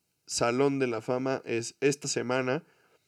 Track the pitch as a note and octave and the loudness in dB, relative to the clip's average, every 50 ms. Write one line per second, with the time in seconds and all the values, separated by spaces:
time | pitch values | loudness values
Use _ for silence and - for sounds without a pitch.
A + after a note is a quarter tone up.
0 | _ _ _ _ _ - - - B2 A#2 A#2+ B2+ C#3 C#3+ C#3 C#3 C3+ B2 A#2 A2 | _ _ _ _ _ -8 -4 0 0 2 4 4 4 4 4 2 0 0 0 -2
1 | A2 - B2+ B2+ C3 C#3 C3+ - - - A#2 A#2 A#2 - - - - C#3+ D3 - | -2 -2 -2 -2 0 -2 -2 -2 -2 -2 -2 -2 -2 -4 -6 0 2 2 2 0
2 | - C#3 - B2 A#2 A#2+ B2+ C3 C3 B2+ B2+ D#3 - _ _ _ _ _ _ _ | -4 -4 -4 -2 -2 0 0 0 2 0 0 -2 -2 _ _ _ _ _ _ _
3 | _ | _